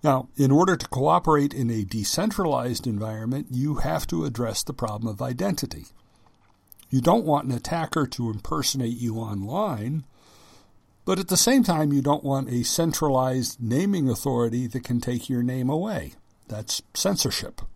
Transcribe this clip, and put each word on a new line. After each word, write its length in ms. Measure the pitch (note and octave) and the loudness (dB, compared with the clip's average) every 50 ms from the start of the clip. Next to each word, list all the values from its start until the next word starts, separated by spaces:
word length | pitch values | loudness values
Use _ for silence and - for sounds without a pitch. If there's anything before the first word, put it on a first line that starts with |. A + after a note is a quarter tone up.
Now, 260 | - D3+ C3+ C3 C3 - - | 4 4 2 2 0 -6 0
in 140 | - C#3 C3+ | 2 4 6
order 260 | C#3 D3+ F3+ F#3+ F#3 | 8 6 6 6 4
to 120 | - - - | 0 0 -6
cooperate 640 | - B2+ C3+ D#3 D#3+ F3 - D#3+ D#3 D3 C#3+ C#3+ | -2 0 2 4 4 4 4 4 4 4 4 0
in 180 | - C3 B2+ A#2 | 0 -2 -2 -2
a 140 | A#2 A2+ G2+ | 0 -2 -4
decentralized 1000 | F#2+ - A2+ G2+ - - - F#3+ A3 - - F#3+ E3 C#3 B2+ A#2+ B2 A#2+ - - | -4 -4 -4 -2 -2 -2 0 0 -2 0 0 0 0 0 0 0 -2 -4 -4 -2
environment, 600 | B2 A2 G2+ G#2+ A2 A2 G#2+ A2 A#2 C3 C#3 - - | -4 -2 -2 -4 -6 -6 -6 -4 -4 -4 -4 -4 -4
you 260 | B2+ B2 C3+ D3+ D3 | -2 -2 0 0 2
have 300 | C3 - D3 D#3+ D3+ - | 2 2 2 2 0 -2
to 180 | - - E3 E3 | -2 -2 -2 -2
address 380 | D3 A#2 G#2+ B2 A2 G#2 - | -2 -2 -2 -4 -2 -2 -4
the 100 | - - | -6 -6
problem 400 | C#3 - - A2 G#2+ G#2+ A2 A#2 | -6 -4 -4 -4 -4 -4 -4 -4
of 80 | G2+ G2+ | -4 -4
identity. 680 | B2+ B2 B2 B2 F#3 G3+ F3+ - - - - D2 C#2+ - - - _ _ _ _ _ _ _ _ _ _ _ _ _ _ - _ - _ | -4 -4 -2 -2 0 -2 0 -2 -4 -6 -8 -12 -14 -16 -20 -20 _ _ _ _ _ _ _ _ _ _ _ _ _ _ -20 _ -10 _
You 120 | - C3 | 0 2
don't 260 | A#2+ C3 F#3 A#3 G#3+ | 4 6 4 4 4
want 200 | D#3+ D3 C#3+ C#3+ | 2 2 2 2
an 60 | B2+ | 0
attacker 540 | B2 A#2+ - - E3 E3+ D#3+ - - D#3+ D3 | -4 -2 -2 -4 -2 -2 -2 -2 0 0 0
to 240 | B2+ - - A#2+ A#2 | 0 -2 -4 -4 -4
impersonate 680 | G#2+ G#2+ - - D#3+ D#3 C3+ - - C3+ B2 A#2 A#2+ | -4 -6 -4 -4 -4 -2 0 -2 0 0 -2 -2 -4
you 200 | A#2+ A#2+ A#2 A2 | -4 -4 -4 -4
online, 880 | A2+ A2+ G#2+ G#2 G2 G2 G2+ C3 F#3 G#3+ G3+ C#3+ G#2+ G#2 A#2+ D3+ D#3+ C#3 - _ _ _ - - - - - - - _ _ _ - _ _ _ _ _ | -4 -6 -6 -6 -6 -6 -4 -2 -2 -2 -2 -2 -4 -4 -4 -4 -6 -6 -8 _ _ _ -20 -20 -20 -20 -20 -20 -20 _ _ _ -20 _ _ _ _ _
but 140 | - C#3+ - | -2 -2 -2
at 100 | G3 - | 0 0
the 80 | - | 2
same 260 | - - A3+ B3+ C#4 | 4 4 6 6 6
time, 300 | A#3 - F3 D#3 D#3 D3 | 6 4 2 2 2 2
you 100 | C#3+ C#3 | 2 2
don't 220 | C3 C#3+ C#3+ - - | 2 2 0 0 0
want 240 | C#3 C3+ C3+ C3+ C3 | -2 -2 0 -2 -2
a 160 | B2 A#2+ A2+ | -2 -2 -2
centralized 960 | - - - E3 E3 - - D#3+ D3+ C3+ B2+ B2+ C3 B2+ C3 A#2+ - - - | 0 0 0 0 0 0 0 0 2 4 4 2 2 0 0 -2 -4 -6 -6
naming 480 | A#2+ G#2+ A#2 C#3 F#3 G3+ G3+ F3+ C#3+ C3 | -2 0 2 2 2 2 2 2 2 0
authority 580 | A#2 - - C#3 B2+ A#2+ A#2+ A#2 B2 B2 B2+ | 0 0 -2 -2 0 2 0 0 0 -2 -2
that 180 | A#2 - C3 - | -2 -4 -6 -4
can 160 | - B2 A#2+ | -2 -2 -2
take 280 | - - B2 A#2+ - - | 0 0 -4 -4 -2 -2
your 140 | C3 B2 | -2 0
name 280 | A#2+ B2 B2+ C3 B2+ B2+ | 0 0 0 0 0 0
away. 440 | D3 D#3+ F#3 A3 G#3 D3 D2+ C2+ - - _ _ _ _ _ _ | 0 0 -2 -2 -4 -6 -6 -8 -14 -18 _ _ _ _ _ _
That's 340 | G#2+ G#2 G#2+ - - - - _ _ | -10 -10 -6 -6 -6 -6 -8 _ _
censorship. 680 | - - - G3 - - B2+ - - - - - - - - - | -2 0 0 0 2 0 0 0 -2 -6 -8 -8 -8 -8 -8 -8